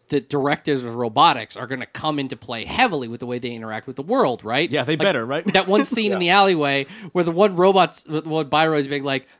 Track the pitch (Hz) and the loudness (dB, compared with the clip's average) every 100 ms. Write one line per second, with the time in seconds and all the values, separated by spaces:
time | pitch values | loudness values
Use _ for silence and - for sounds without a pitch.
0 | - 143 113 143 139 151 - 135 120 117 | -4 -4 -2 -2 -2 -2 -2 -4 -4 -6
1 | 117 113 165 131 107 - 120 131 113 - | -2 4 4 4 -4 -10 -10 -10 -10 -8
2 | 156 147 135 123 - 117 95 - 254 151 | -4 -4 -6 -10 -10 -10 -4 0 2 0
3 | 117 120 123 123 120 117 110 110 135 131 | -6 -8 -8 -6 -8 -10 -10 -10 -10 -12
4 | 151 262 160 113 107 127 165 143 123 160 | -4 0 0 -2 -2 -2 0 0 0 0
5 | 196 139 113 147 190 190 185 208 269 - | 0 0 -2 -4 0 0 4 2 2 -2
6 | 208 190 175 202 196 165 143 139 135 214 | -2 0 2 4 4 4 2 0 -4 -12
7 | 190 180 170 170 208 175 190 190 165 - | -4 -2 0 2 2 4 4 6 2 0
8 | - 156 156 156 139 151 160 151 139 143 | -8 -6 -4 -4 0 2 2 2 -2 -4
9 | 139 135 - | -2 -4 -6